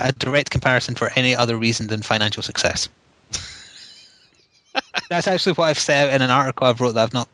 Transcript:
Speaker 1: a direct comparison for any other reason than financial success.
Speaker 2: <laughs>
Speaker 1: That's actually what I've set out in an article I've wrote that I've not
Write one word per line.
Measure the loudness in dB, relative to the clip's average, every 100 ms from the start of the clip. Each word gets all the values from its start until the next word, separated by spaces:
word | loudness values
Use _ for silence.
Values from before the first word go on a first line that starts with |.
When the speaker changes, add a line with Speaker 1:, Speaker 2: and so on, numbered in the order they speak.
| 0
Speaker 1:
a |
direct | -2 0 0 0
comparison | 0 2 2 0
for | -4 -2 0
any | 2
other | 2 0 0
reason | 0 -2 -4
than | -4
financial | 0 0 0 -2
success. | -6 -2 -2 -2 -6 _ _ _ _
Speaker 2:
<laughs> | -12 -12 -18 -20 -20 -20 -20 -20 _ _ _ _ _ _ -8 -6 -6 -4
Speaker 1:
That's | -2 0
actually | 0 0
what | 0
I've | 0 0
set | 0 2 2
out |
in | 2
an | 4
article | 2 2 0 0
I've | 2
wrote | 2
that | 2
I've | 0
not | -2 -6